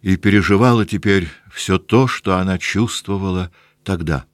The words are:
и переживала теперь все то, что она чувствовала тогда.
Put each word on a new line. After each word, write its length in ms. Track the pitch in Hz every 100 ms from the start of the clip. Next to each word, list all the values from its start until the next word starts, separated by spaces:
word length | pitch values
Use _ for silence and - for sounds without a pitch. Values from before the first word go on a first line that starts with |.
и 160 | 98 95
переживала 680 | 107 101 85 98 123 117 104
теперь 420 | 101 104 98 82 - _
все 260 | - - 92
то, 300 | - 113 131
что 300 | - - 92
она 180 | 92 92
чувствовала 960 | - 98 113 - - 98 98 92 87 _ _ _
тогда. 400 | - 92 82 73 -